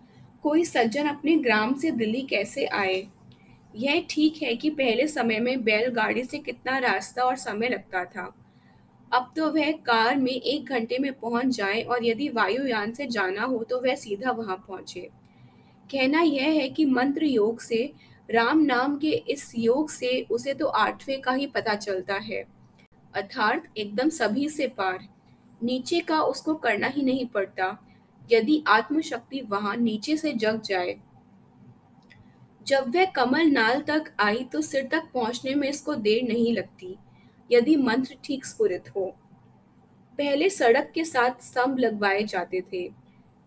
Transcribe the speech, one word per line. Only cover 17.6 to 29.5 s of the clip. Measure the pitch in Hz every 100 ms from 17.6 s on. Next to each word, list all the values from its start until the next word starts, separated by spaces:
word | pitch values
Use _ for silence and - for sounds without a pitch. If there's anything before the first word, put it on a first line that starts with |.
| - 226 285 - - - -
राम | 226 233 311
नाम | 277 247 277 285
के | 302
इस | - - 285 - 233
योग | 226 269 302
से | - 247 254 -
उसे | 233 277
तो | 269 302
आठवें | 214 202 - - 269
का | 254
ही | 262 277
पता | 202 220
चलता | 208 208 190 190
है, | 196 220 190 - - - _ - - -
अर्थात | 196 196 262 214 320 - 220
एकदम | 208 208 311
सभी | 311 214 254 294
से | 302 247
पार। | - 190 185 - _ _ - _ -
नीचे | 240 254 - 339
का | 339 311
उसको | - 269 311
करना | 311 240 208 240
ही | 285
नहीं | 262 262 240
पड़ता, | 202 196 - 185 208 - - _ _ -
यदि | 226 220 302 -
आत्मशक्ति | 220 233 302 302 240 - 269
वहां | 214